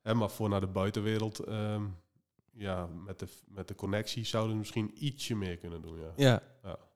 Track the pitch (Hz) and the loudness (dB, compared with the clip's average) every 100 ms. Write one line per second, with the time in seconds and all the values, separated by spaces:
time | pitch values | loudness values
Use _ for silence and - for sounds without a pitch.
0 | 110 113 104 - 107 101 95 95 98 107 | 2 4 2 2 2 2 2 2 2 2
1 | 104 110 110 - - 107 107 104 104 92 | 0 0 -2 -4 -6 -2 -2 -2 -4 -6
2 | _ _ _ _ _ 120 101 90 85 82 | _ _ _ _ _ -8 -4 -2 -4 -8
3 | 98 92 90 - - 98 90 98 98 104 | -10 -10 -10 -12 -16 -12 -10 -6 0 0
4 | 110 - 107 113 110 107 101 113 107 - | 0 -4 0 0 2 0 -2 -2 -2 -2
5 | 147 - - 110 95 85 87 85 82 82 | -4 -4 -2 -2 -2 -4 -8 -10 -10 -10
6 | 80 87 139 110 - - 95 85 - | -10 6 8 8 2 -16 -12 -12 -14